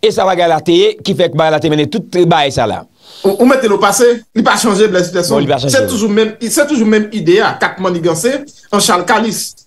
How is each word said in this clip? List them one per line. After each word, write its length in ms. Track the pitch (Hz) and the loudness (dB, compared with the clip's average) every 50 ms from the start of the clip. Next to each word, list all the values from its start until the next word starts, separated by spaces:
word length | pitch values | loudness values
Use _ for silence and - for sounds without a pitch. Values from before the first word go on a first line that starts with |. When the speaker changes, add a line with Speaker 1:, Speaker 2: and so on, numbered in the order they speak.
Speaker 1:
Et 120 | - 220 | 0 0
ça, 120 | 175 220 196 | 0 0 0
bagarre 240 | 190 185 175 175 170 | 0 0 2 2 2
la 100 | 160 156 | 0 0
théier, 360 | 156 175 170 175 196 214 214 - | 0 2 2 4 2 2 0 -4
qui 120 | - - 196 | -4 -4 -2
fait 140 | 135 180 165 | 0 0 -2
que 40 | 165 | 0
bagarre 160 | 151 160 160 | 0 0 2
la 60 | 156 151 | 0 0
théier, 100 | 151 165 151 | 0 0 0
mener 140 | 151 147 147 | 0 -2 -2
tout 140 | 151 226 165 - - | -4 -8 -8 -4 0
le 100 | 180 175 | 0 2
bail 260 | 165 170 160 147 139 | 2 2 2 0 0
ça 120 | 131 139 120 107 | 0 -2 -2 -2
là. 180 | 92 - - _ _ _ _ - - - - | -2 -6 -10 _ _ _ _ -20 -20 -2 -2
Speaker 2:
Ou, 60 | 196 196 - | -2 2 2
ou 40 | 233 | 4
mettez 220 | 254 277 262 254 | 4 4 2 2
le 120 | 214 202 180 | 0 0 2
passé, 240 | 214 202 202 - 247 240 240 240 - _ _ | 0 0 2 2 2 2 2 0 -6 _ _
il 80 | 220 - | -2 0
pas 120 | 247 202 | 0 0
changé, 300 | 214 - 240 202 190 214 | 0 0 0 2 2 2
Blaise 220 | 214 180 180 175 175 | 2 2 0 -2 -2
Peterson. 260 | 180 180 175 165 - | -2 -4 -2 0 0
Speaker 1:
Bon, 60 | - | -2
il 80 | - - | 0 0
pas 100 | 147 127 | -2 -2
changé. 180 | 120 143 - | 0 0 0
Speaker 2:
C'est 100 | 269 - - | 2 0 0
toujours 220 | 262 214 208 214 | -2 -2 -2 0
même, 240 | 202 220 220 214 214 - | 2 0 0 0 -2 -8
c'est 260 | 233 220 - - 294 285 | -8 -4 -2 -2 0 0
toujours 180 | 302 247 220 | 0 0 2
même 220 | 214 220 214 214 214 | 2 2 0 0 -2
idée, 280 | - 208 165 156 175 208 | -6 -4 0 2 2 2
à 140 | 226 156 123 - | 2 0 -2 -2
quatre 200 | 220 175 - - | -4 -6 -4 -4
manigances, 460 | 185 185 180 170 160 175 160 160 - 240 269 285 285 - - - _ _ | -4 -4 -4 -2 -2 -2 -2 0 -2 -2 -4 -4 -8 -12 -20 -20 _ _
en 80 | - 202 | -2 -2
Charles 260 | 196 - 180 180 180 | 0 0 0 -2 0
Calis. 500 | - 247 208 226 226 180 - - - - _ _ | 0 0 0 0 -2 -4 -6 -10 -12 -14 _ _